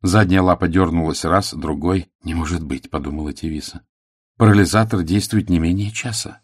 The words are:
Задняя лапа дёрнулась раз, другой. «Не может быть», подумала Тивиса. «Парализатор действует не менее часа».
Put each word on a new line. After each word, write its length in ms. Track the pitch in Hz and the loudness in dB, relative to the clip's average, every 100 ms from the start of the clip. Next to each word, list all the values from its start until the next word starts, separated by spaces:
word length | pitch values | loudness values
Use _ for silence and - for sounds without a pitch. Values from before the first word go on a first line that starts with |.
Задняя 380 | 95 101 98 95 | 2 2 4 4
лапа 260 | 92 87 90 | 4 2 2
дёрнулась 560 | 85 92 82 80 76 | 2 2 0 -2 -4
раз, 300 | 82 92 - | 0 0 0
другой. 560 | 78 76 73 82 95 82 _ | -8 -6 -4 -2 -2 -4 _
«Не 100 | 85 | -8
может 280 | 82 80 85 | -4 -4 -4
быть», 280 | 78 69 - | -6 -10 -8
подумала 420 | 78 71 73 76 | -8 -8 -8 -8
Тивиса. 480 | 73 80 78 - 85 _ _ _ _ _ _ | -8 -8 -8 -10 -18 _ _ _ _ _ _
«Парализатор 640 | 113 101 92 110 113 104 | 6 6 4 2 0 -2
действует 460 | 80 98 98 107 104 | 0 -2 0 -2 0
не 100 | 87 | 0
менее 320 | 82 92 104 | 2 0 -4
часа». 500 | 110 127 107 - - | -8 -8 -8 -10 -14